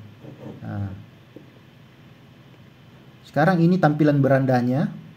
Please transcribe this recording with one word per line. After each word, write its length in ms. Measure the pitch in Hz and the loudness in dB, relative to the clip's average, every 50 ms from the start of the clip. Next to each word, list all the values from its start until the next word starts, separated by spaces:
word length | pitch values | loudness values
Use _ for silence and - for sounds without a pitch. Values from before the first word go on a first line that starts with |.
| - - - - - - - - - - 101 - | -14 -20 -20 -20 -20 -20 -20 -18 -18 -18 -18 -16
Nah, 320 | 113 110 107 101 101 92 95 101 - - - - - - - - - - - - - - - - - - - - - - - - - - - - - - - - - - - - - - - - - - - - - - | -14 -12 -10 -8 -8 -10 -10 -14 -20 -20 -20 -20 -20 -20 -20 -20 -20 -20 -20 -20 -20 -20 -20 -20 -20 -20 -20 -20 -20 -20 -20 -20 -20 -20 -20 -20 -20 -20 -20 -20 -20 -20 -20 -20 -20 -20 -20 -20 -20 -20 -20 -20 -18 -6
sekarang 320 | - 139 156 190 190 165 165 | -2 0 2 2 2 4 2
ini 160 | 170 185 185 | 2 2 2
tampilan 400 | 165 147 151 151 156 151 143 143 | 2 2 2 2 2 2 4 4
berandanya. 720 | 135 127 135 131 135 131 127 123 120 123 127 147 202 - - - - - - | 4 2 2 2 2 2 0 0 0 0 -2 -2 -2 -4 -6 -10 -18 -20 -20